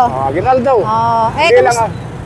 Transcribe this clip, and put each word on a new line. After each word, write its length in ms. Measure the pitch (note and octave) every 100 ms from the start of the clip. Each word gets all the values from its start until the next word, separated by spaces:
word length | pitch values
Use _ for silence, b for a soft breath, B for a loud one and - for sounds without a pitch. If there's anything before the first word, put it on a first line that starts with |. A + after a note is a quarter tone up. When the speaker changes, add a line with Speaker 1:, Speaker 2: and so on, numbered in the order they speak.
| A#3+
Speaker 1:
Ah, 80 | -
oh, 100 | C3+
Aguinaldo. 460 | D#3 A#3 C4 C4 A#3+
Speaker 2:
Oh, 460 | F3 A3 A#3 A3+ A3+
eh, 80 | C#4
Speaker 1:
Hindi 160 | E4 B3
lang, 160 | - A#3
Speaker 2:
kumus-, 80 |
Speaker 1:
ah. 60 | G#3+ - - -